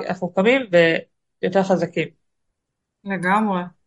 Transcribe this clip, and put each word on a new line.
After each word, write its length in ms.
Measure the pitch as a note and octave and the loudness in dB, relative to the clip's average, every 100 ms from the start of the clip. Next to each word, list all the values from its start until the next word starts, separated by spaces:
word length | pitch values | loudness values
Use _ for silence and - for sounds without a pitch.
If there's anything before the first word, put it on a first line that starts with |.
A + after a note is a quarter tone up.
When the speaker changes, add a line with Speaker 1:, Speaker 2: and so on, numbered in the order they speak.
| - | -2
Speaker 1:
אנחנו 260 | F3 F3 | -6 -6
קמים 280 | F#3+ G3+ C4+ A#3 F3 E3 D#3+ - _ _ _ | 0 2 2 2 4 4 2 -6 _ _ _
ויותר 220 | F#3 F#3+ | -2 0
חזקים. 440 | F#3+ F3+ E3+ F3 D3+ _ _ _ _ _ _ _ _ _ | 2 0 -2 -4 -8 _ _ _ _ _ _ _ _ _
Speaker 2:
לגמרי, 580 | G3 F#3 F3+ G3+ G#3+ F3+ F3+ - | -8 -4 0 0 0 -4 -6 -14